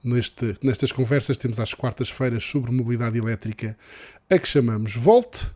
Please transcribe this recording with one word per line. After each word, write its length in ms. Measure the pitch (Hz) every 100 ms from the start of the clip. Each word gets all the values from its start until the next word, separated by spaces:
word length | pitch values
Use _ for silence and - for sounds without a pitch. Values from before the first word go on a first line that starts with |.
neste, 520 | 123 120 113 - 117 98
nestas 280 | 135 117 131
conversas 460 | - 120 143 - -
temos 220 | 123 113
às 140 | 110
quartas-feiras 680 | - 127 - 123 - 131 117
sobre 280 | - 147 120
mobilidade 460 | 127 117 120 117 117
elétrica, 600 | 113 110 113 104 113 107 - - - - _
a 100 | 185
que 80 | -
chamamos 480 | 147 120 110 110 104
Volt 480 | 131 233 247 - -